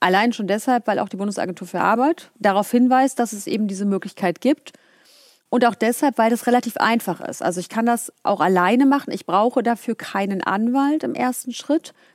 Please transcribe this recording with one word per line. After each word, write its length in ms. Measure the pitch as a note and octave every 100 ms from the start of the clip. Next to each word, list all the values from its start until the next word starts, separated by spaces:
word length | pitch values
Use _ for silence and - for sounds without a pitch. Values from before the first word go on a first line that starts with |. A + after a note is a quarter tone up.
Allein 340 | F3+ F#3+ A#3+
schon 120 | A3+ G3
deshalb, 400 | G#3 C4 A#3+ A3
weil 120 | G3+
auch 100 | G3+
die 80 | F#3
Bundesagentur 500 | G3+ G3 F#3 F3 F3+
für 140 | F3
Arbeit 500 | F3 A3+ C#4 E4+ - -
darauf 320 | G#3 G3 G3
hinweist, 480 | A#3+ B3+ B3+ C4+ -
dass 140 | A#3
es 140 | G#3 -
eben 220 | G#3+ G#3
diese 180 | F#3+ G3+
Möglichkeit 560 | G3 F#3+ - F#3 E3+
gibt. 300 | B3 D4+ - _ _ _ _ _ _ _ -
Und 160 | A#3+
auch 120 | A#3 G3
deshalb, 420 | A3+ A#3+ D4 A#3+
weil 100 | A3+
das 180 | A#3 -
relativ 300 | B3 A#3+ -
einfach 440 | A3 A#3 - E3
ist. 200 | - -
Also 180 | - F3+
ich 100 | F3
kann 160 | A3+ A#3
das 260 | A#3+ - _
auch 180 | - G3+
alleine 440 | E3+ F#3 F3+ B3
machen. 280 | C4+ C#4 -
Ich 120 | -
brauche 380 | - F#3 A#3+ B3+
dafür 320 | A3+ A#3 -
keinen 480 | A3 - G3 G3 F#3+
Anwalt 600 | - G3 A#3 C4+ C#4 D#4
im 100 | -
ersten 380 | - B3+ B3 B3
Schritt. 420 | A#3 - D#4 - _ _